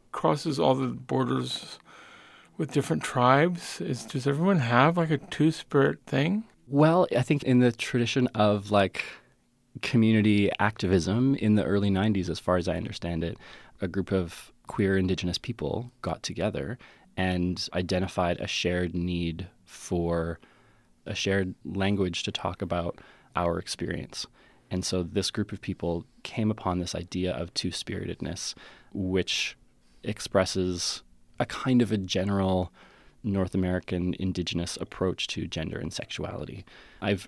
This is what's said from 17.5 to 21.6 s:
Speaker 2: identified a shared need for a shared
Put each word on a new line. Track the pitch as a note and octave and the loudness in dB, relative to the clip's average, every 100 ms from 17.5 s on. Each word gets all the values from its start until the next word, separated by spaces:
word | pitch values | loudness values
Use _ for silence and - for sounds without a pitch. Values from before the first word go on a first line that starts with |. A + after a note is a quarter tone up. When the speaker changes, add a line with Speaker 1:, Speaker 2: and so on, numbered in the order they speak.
| F2 - | -2 -4
Speaker 2:
identified | F2 F2+ F#2 F#2 - F2 F2 | -4 -2 0 -2 0 0 0
a | F2+ | -4
shared | - F2+ F2+ F2+ | -2 -2 0 -2
need | F2 F2 F2 E2+ E2 F2+ _ | -2 -2 -2 -2 -4 -10 _
for | _ - - F2+ E2+ E2+ E2 E2 - _ _ _ _ _ | _ -16 -4 -2 0 0 -2 -6 -12 _ _ _ _ _
a | - G2+ | -10 -4
shared | G2+ G2 F#2 - | 0 0 0 -6